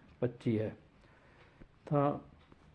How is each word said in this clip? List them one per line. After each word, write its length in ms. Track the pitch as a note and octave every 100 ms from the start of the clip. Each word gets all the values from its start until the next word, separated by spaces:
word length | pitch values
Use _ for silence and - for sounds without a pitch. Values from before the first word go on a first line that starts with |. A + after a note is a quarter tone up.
| - -
ਪੱਚੀ 400 | B2 - B2 G#2+
ਹੈ। 160 | G#2+ - - - - - - - - - - - -
ਤਾਂ 300 | C#3+ C#3+ - - - - - -